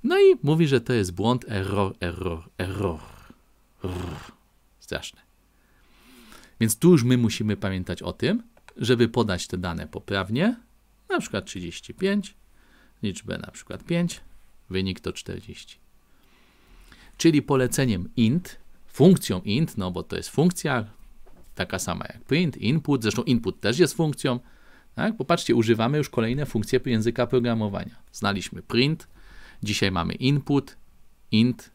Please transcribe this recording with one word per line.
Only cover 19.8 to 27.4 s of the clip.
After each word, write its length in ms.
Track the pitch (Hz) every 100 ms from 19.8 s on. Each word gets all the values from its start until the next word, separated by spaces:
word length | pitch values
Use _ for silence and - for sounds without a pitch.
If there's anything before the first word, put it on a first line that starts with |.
| 92
bo 120 | 90
to 140 | - 85
jest 120 | -
funkcja 560 | - 175 - 156 127 104 - - - - - -
taka 240 | - 92 92
sama 260 | - 87 -
jak 160 | -
print, 320 | - 143 180 -
input, 460 | 104 156 - 139
zresztą 200 | 110 101
input 380 | - 120 95 -
też 180 | 101 135
jest 160 | 170
funkcją, 460 | - 156 135 143 123 - - - - -
tak? 220 | - 180 226
Popatrzcie, 380 | 135 170 -
używamy 440 | 123 113 113 113 147
już 100 | 143
kolejne 380 | - 113 131 147
funkcje 340 | 117 107 127
języka 420 | 131 113 113 117 120
programowania. 680 | 127